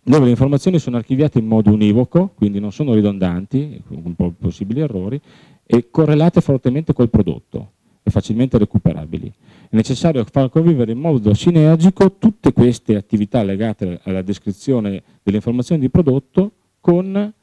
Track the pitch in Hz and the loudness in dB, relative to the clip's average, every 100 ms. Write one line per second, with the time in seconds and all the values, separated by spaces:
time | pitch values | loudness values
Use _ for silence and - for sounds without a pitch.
0 | - 151 123 117 135 143 190 175 131 120 | 4 4 4 2 2 2 0 -2 -2 -6
1 | - 135 147 123 110 110 104 107 104 107 | -4 -2 0 0 0 2 4 4 4 2
2 | 127 170 - _ 104 101 104 - 147 107 | 0 -2 -6 _ -4 -2 -8 -6 -2 0
3 | 101 98 92 87 98 131 147 - - 69 | 0 -2 -4 -4 -4 -6 -6 -14 -16 -14
4 | 85 85 87 85 98 - 98 123 151 101 | -12 -4 -6 -4 -8 -8 -6 -4 -4 -6
5 | 95 139 _ _ _ _ _ 120 - 160 | -8 -10 _ _ _ _ _ -2 0 0
6 | 151 151 170 - - 135 127 139 160 - | 2 4 4 2 0 -2 0 -4 -4 0
7 | 120 - 95 60 _ - 104 _ _ _ | 2 2 0 -4 _ -14 -14 _ _ _
8 | - 101 - 110 131 117 104 104 - 76 | -4 -4 -4 -2 0 0 2 0 -2 -4
9 | 76 85 - - _ - _ 110 110 123 | -10 -12 -12 -18 _ -20 _ -2 -2 -2
10 | 170 139 104 185 131 160 170 147 113 117 | 0 0 -2 -2 0 2 2 2 0 -2
11 | 165 139 104 101 175 165 151 165 180 - | -2 0 2 2 2 4 4 6 2 4
12 | 196 _ 226 - 143 - 120 113 - 107 | 0 _ -2 2 0 2 2 0 -2 -2
13 | - 107 104 123 98 98 113 101 95 87 | 0 -2 -2 -2 -2 -2 -4 -4 -8 -8
14 | - 95 92 98 - 95 - 127 104 95 | -6 -6 -6 -8 -8 -8 -2 -2 -2 -8
15 | _ _ - 107 - 123 123 165 131 185 | _ _ -4 -2 -2 -4 -2 -2 0 0
16 | 156 131 _ - 202 _ _ _ - 175 | 2 0 _ -2 -2 _ _ _ 0 0
17 | 190 196 208 - | 0 -4 -6 -10